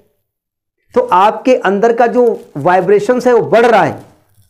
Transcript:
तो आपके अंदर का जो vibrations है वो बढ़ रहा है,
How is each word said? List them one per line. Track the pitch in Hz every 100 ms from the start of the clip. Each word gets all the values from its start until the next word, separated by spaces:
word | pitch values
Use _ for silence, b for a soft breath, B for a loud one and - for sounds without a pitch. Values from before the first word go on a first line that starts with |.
| _ _ _ _ _ _ _ _ _
तो | -
आपके | - 180 208 214 269
अंदर | 254 190 202 226
का | 233 240
जो | 220 240 233 - 147
vibrations | 147 185 180 208 208 254 247
है |
वो | 233
बढ़ | - 214 240
रहा | 220
है, | 151 110 - _ _ _ _